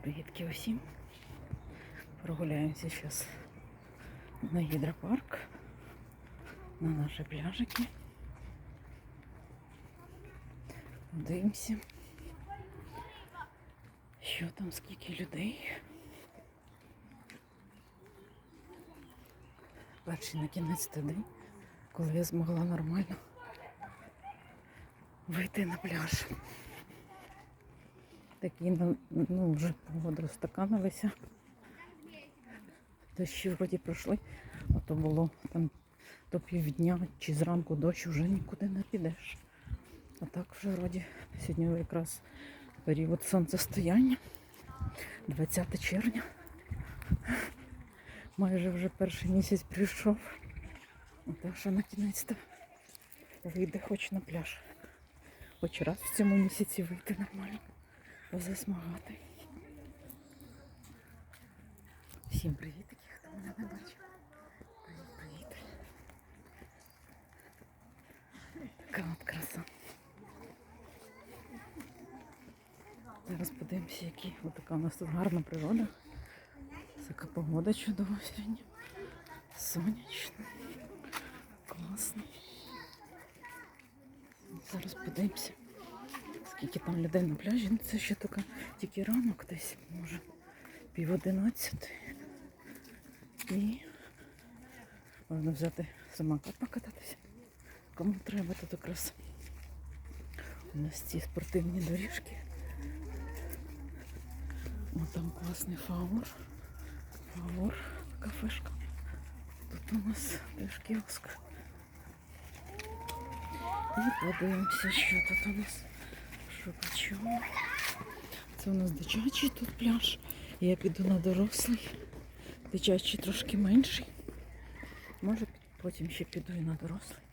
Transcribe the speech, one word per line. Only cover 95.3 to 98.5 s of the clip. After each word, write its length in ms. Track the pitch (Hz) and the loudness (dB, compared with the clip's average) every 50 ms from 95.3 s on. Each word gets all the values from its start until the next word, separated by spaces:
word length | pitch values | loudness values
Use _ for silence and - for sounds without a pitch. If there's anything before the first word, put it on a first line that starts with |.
| 160 160 151 160 | -2 2 2 2
взяти 340 | 160 139 160 165 - - 170 - - - - - | 4 4 2 0 2 -2 -6 -6 -6 -16 -18 -14
самокат 440 | - - - 156 151 143 - - - | -4 0 4 4 4 4 2 -4 -4
покататися. 600 | - 254 - - 240 - - - - - - - - - - - - - - - - - - - - - - - | -4 -4 -2 -2 -6 -6 -6 -12 -12 -12 -12 -12 -12 -14 -20 -20 -20 -20 -20 -20 -20 -20 -18 -18 -20 -20 -16 -6
Кому 200 | - 170 202 202 190 - | 0 2 2 2 2 -2
треба, 300 | - 202 202 185 170 | -2 0 0 0 0